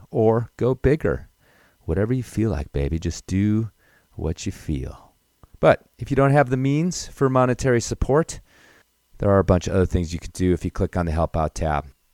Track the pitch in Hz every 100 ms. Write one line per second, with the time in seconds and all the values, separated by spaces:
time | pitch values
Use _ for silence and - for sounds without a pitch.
0 | - 135 110 113 113 - 117 127 127 156
1 | 90 62 - _ _ _ _ _ - 82
2 | 110 127 117 - 107 73 - 69 71 82
3 | 85 - - 92 104 107 110 - _ _
4 | _ - 80 - 98 - - 71 64 -
5 | _ _ _ _ _ - 165 - _ -
6 | 117 135 139 147 127 131 135 147 180 -
7 | - - 135 127 127 123 131 120 - -
8 | - 143 165 - - _ _ _ _ _
9 | _ - 104 98 92 90 - 95 92 92
10 | 80 85 - - 92 85 87 - 92 92
11 | 85 78 80 82 78 - 78 73 71 _
12 | _